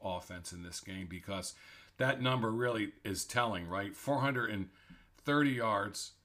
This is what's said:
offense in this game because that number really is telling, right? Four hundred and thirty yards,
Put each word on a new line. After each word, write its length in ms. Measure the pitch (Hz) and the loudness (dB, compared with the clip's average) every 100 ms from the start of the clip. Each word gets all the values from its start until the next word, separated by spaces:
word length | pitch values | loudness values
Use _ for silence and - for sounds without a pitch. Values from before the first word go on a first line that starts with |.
offense 500 | 98 90 - 90 85 | -4 -4 -6 -10 -10
in 100 | 87 | -10
this 180 | 87 - | -10 -10
game 260 | - 95 90 | -8 -8 -6
because 460 | 87 98 95 - - - - - - | -8 -6 -4 -6 -10 -18 -20 -20 0
that 240 | 131 131 | 0 2
number 280 | 127 127 110 | 2 2 2
really 420 | 113 123 113 101 - | 2 2 2 -2 -4
is 200 | 107 92 | -4 -2
telling, 440 | - 123 117 95 85 | 0 2 2 0 -2
right? 260 | 92 98 | -4 -4
Four 260 | - - 139 | -6 0 2
hundred 300 | 139 127 113 | 2 2 0
and 200 | 104 95 - - - - - | -2 -4 -8 -20 -20 -20 -8
thirty 260 | - 143 143 | 2 4 4
yards, 640 | 127 113 101 101 - - - | 4 4 4 2 -4 -10 -12